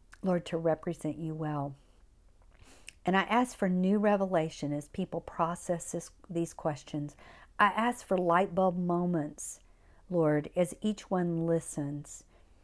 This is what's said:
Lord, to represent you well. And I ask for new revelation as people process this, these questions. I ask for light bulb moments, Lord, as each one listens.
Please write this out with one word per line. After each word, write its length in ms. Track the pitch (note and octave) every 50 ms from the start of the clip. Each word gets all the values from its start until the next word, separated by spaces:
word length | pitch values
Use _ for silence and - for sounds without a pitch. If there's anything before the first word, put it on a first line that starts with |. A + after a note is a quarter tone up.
| - - - -
Lord, 240 | - F#3+ F3+ F3 F3
to 120 | - F3
represent 600 | E3 E3 E3 D#3 D#3 - F3+ E3 - - D#3 -
you 160 | D#3 E3 D#3+ D#3
well. 400 | D#3 D#3+ D3+ D3+ C#3+ C#3 C#3+ C3+ - - - _ - - - - - _ - _ - - - - - - - - - - - - - -
And 100 | F3+ F#3
I 40 | F#3+
ask 360 | - - G#3+ A#3+ B3 B3 -
for 120 | - G3+ F#3
new 280 | F3+ F3+ F#3 F#3+ G#3
revelation 720 | G#3+ G3+ G#3 G#3 G3 G3 F#3 F#3 E3 D#3 D#3+ - - D3+ C#3+
as 160 | D3 D3 D3 -
people 320 | - G3 F3+ - - E3
process 720 | - - - - E3 E3 F3 - - - F3 E3 - - -
this, 180 | E3+ - - - - - -
these 240 | E3+ E3+ E3+ - -
questions. 640 | - - D#3+ D3 - - - - D3 D3 D3 - - - - - - - - - -
I 120 | G#3 G3 F#3+
ask 320 | G#3+ A3+ A#3+ A#3+ - -
for 100 | - G3
light 380 | F#3 F3+ E3+ E3+ F3+ G3 - E3+
bulb 220 | F#3+ F#3+ F#3 F3
moments, 840 | F3+ F3 F3 F3 F3 F3+ F3 F3 D#3+ C#3+ D3+ - - - - - - - - - _ _ - - - - -
Lord, 400 | F3+ E3+ D#3+ D3+ D3+ D3+ D3 - -
as 180 | F3+ F3 E3+ - -
each 300 | - G#3+ G#3 - - -
one 340 | G3 F3+ F3 F3 E3+ E3 E3
listens. 800 | E3 E3 E3 - - - D#3+ C#3+ C#3+ D3 C#3+ D3 - - - - - - - - - - -